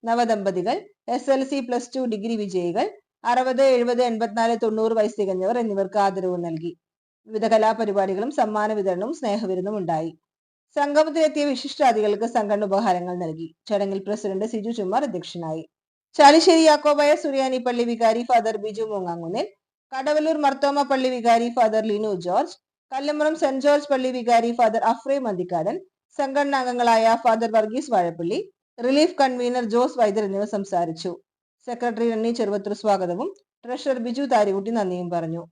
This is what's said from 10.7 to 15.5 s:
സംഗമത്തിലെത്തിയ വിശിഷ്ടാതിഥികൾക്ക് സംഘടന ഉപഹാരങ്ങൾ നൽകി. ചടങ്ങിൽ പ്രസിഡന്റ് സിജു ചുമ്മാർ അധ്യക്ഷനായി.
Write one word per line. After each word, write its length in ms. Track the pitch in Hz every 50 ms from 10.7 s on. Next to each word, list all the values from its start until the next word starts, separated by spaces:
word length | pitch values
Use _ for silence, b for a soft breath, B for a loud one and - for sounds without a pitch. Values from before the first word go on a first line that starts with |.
| _
സംഗമത്തിലെത്തിയ 720 | 302 285 285 285 294 311 320 285 330 320 311 285 302 294 294
വിശിഷ്ടാതിഥികൾക്ക് 800 | 269 254 - 285 - - 208 - 226 214 208 208 208 202 220 233 233
സംഘടന 340 | 254 214 202 208 202 214 202
ഉപഹാരങ്ങൾ 460 | 196 196 226 214 180 180 175 180 180 180 180
നൽകി. 240 | 160 160 160 165 160 _ _ _ -
ചടങ്ങിൽ 320 | 214 196 202 196 196 190 190 196
പ്രസിഡന്റ് 420 | 208 226 - 202 196 190 202 226 233
സിജു 180 | 220 196 226 233 233
ചുമ്മാർ 240 | 202 185 202 247 294 269
അധ്യക്ഷനായി. 540 | 185 180 165 - - 175 165 160